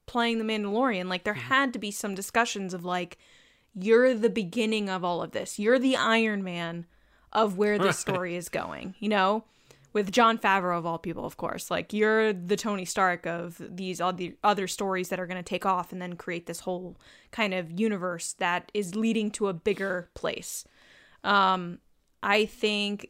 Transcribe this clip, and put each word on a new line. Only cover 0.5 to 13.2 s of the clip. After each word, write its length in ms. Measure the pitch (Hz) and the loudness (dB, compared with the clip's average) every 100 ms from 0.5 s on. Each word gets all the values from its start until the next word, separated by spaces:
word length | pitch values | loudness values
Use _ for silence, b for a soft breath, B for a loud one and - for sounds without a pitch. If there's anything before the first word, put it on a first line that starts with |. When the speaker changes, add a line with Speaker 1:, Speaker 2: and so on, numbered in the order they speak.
| 214 202 214 262 190 185 | -2 0 2 2 2 -2
Speaker 1:
Like, 160 | 180 | -2
there 100 | 208 | -2
Speaker 2:
Mm-hmm. 140 | 208 117 | -4 2
Speaker 1:
had 240 | 269 277 | 2 2
to 80 | 240 | 0
be 100 | 202 | -6
some 240 | - 208 | -6 -6
discussions 580 | 190 196 240 233 202 190 | -6 -2 0 0 -2 -6
of, 120 | 180 | -6
like, 340 | 180 180 175 - b b b b b | -4 -4 -4 -10 b b b b b
"You're 400 | 185 196 226 254 | -6 6 8 8
the 160 | 233 220 | 6 2
beginning 580 | 202 175 240 226 214 202 | 2 -2 0 0 0 0
of 140 | 185 | -2
all 200 | 175 170 | 0 -2
of 80 | 165 | -2
this. 260 | 202 - - | -6 -6 0
You're 220 | 208 262 | 4 6
the 160 | 262 262 | 6 4
Iron 480 | 220 226 220 202 | 4 4 4 0
Man 420 | 185 175 170 170 170 b b b b | -4 -6 -6 -8 -12 b b b b
of 260 | - 214 180 | 2 2 2
where 200 | 208 208 | 2 4
this 80 | 190 | 2
Speaker 2:
<laughs> 0 | |
Right. 80 | - | 2
Speaker 1:
story 400 | - 185 180 175 | -2 -2 -2 -6
is 120 | 170 | -6
going," 460 | - 85 71 190 190 | -6 -6 -8 -12 -6
you 80 | 208 | 0
know? 340 | 208 190 214 - b b b b | 4 4 2 -4 b b b b
With 200 | 208 196 | -2 0
Jon 260 | 233 226 226 | 4 6 4
Favreau, 400 | 208 190 180 170 | 2 2 2 0
of 80 | 165 | -2
all 120 | 165 | -4
people, 260 | 175 160 | -6 -6
of 120 | - - | -8 -6
course. 360 | 170 - - | -6 -6 -4
Like, 200 | 175 - | -4 -2
you're 400 | 208 214 220 220 | 0 4 4 2
the 240 | 190 175 208 | 0 -2 -2
Tony 280 | 226 202 | 0 -4
Stark 420 | 180 - 185 175 | -4 2 2 2